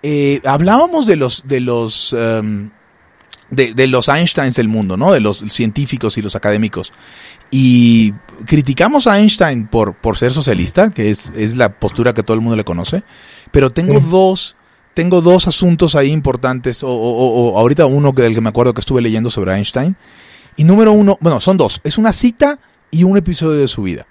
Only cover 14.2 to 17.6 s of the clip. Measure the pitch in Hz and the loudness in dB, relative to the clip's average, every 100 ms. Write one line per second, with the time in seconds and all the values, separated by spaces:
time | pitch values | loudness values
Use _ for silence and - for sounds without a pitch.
14.2 | 190 185 - _ _ _ _ - 175 180 | 2 0 -8 _ _ _ _ -4 0 2
15.2 | 165 180 185 - 180 165 170 151 135 156 | 4 4 2 0 0 2 2 2 0 0
16.2 | 139 123 127 127 123 117 131 123 117 117 | -2 -2 -4 -4 -6 -6 -6 -4 -4 0
17.2 | 127 120 120 101 | 0 2 0 2